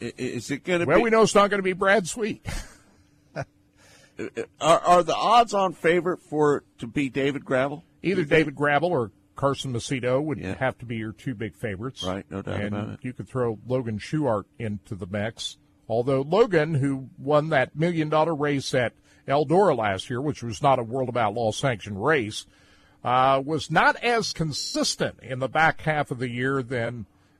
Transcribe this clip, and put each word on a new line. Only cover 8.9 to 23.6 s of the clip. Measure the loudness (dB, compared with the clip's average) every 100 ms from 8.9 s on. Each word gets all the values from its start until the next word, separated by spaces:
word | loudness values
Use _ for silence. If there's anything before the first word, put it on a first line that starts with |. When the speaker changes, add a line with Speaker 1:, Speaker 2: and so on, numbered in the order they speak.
Speaker 2:
or | 0 -2 -8 _
Carson | -2 -2 -2 -4
Macedo | -6 -4 -4 0 0
would | 0 -4
Speaker 1:
Yeah. | -6
Speaker 2:
have | -4 -4 -4
to | -8
be | -8
your | -8
two | -8 -8
big | -6 -8
favorites. | -8 -8 -8 -10 -8
Speaker 1:
Right, | -6 -6 -6
no | -8
doubt | -6 -6
Speaker 2:
And | -4
Speaker 1:
about | -4 -6
it. | -8
Speaker 2:
you | -12
could | -12 -8
throw | -4 -2 -4 -4
Logan | -4 -2 -6
Schuchart | -4 -2 0 0 -4 -8
into | -8 -6 -10
the | -12 -6
mix. | -4 -4 -6 -10 -12 _ _ -4
Although | -2 0 0
Logan, | 2 4 4 4 2
who | 0 0 -2 -8 -8
won | 2 2 4
that | 2 0 0
million | 0 0 2
dollar | 2 2
race | 0 0 -2 -2
at | -2 -2 -4 _ _ -2
Eldora | 0 4 4 6 4
last | 2 0 -4
year, | -6
which | -4 -6
was | -8 0
not | 2 2
a |
World | 0 -4 -2
of | 0
Outlaws | 0 0 -2 0
sanctioned | -2 -2 -6 -4
race, | 0 0 0 -8 -14 _ _ _ _ _
uh, | 0 2 4 2
was | 0 -4